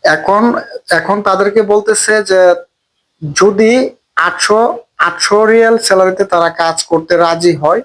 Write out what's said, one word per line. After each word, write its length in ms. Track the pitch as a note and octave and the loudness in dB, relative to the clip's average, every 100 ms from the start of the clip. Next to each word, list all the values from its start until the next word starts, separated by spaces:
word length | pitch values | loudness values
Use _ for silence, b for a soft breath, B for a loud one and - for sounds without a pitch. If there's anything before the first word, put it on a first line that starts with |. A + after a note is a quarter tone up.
এখন, 400 | D#3 D#3 - G3+ A#3 - - - - | -2 -2 0 0 0 -2 -8 -18 -4
এখন 280 | E3+ E3+ G3+ | -4 -2 -4
তাদেরকে 400 | G#3 F#3+ G3+ G#3 | -2 0 0 0
বলতেছে 520 | G3+ G#3 G#3 G#3 - G#3+ | 0 0 0 -2 0 -2
যে 180 | G3+ F#3+ F#3 F3 - _ _ _ _ _ D#3 C#3+ | 0 2 4 2 -4 _ _ _ _ _ -10 0
যদি 320 | F#3+ G#3 A3 B3 C4 - _ - | 0 2 2 2 -2 -6 _ -4
আটশো, 440 | E3+ F3 - G#3+ A#3 - - _ | -4 -4 -2 0 0 -2 -12 _
আটশো 400 | E3+ F3 - G#3 G#3+ | -6 -4 -2 0 4
রিয়াল 300 | A3+ A3+ A3+ | 4 4 2
স্যালারিতে 460 | A3+ F#3+ F#3 F#3 G3 | 0 2 2 0 -2
তারা 240 | F3 E3+ | 0 0
কাজ 280 | E3 E3 D#3+ | 0 -4 -4
করতে 300 | - E3 D#3+ F3 | -4 -4 0 0
রাজি 360 | E3+ E3 F3 D#3 | 0 0 0 0
হয় 260 | D3 G3 | -2 -2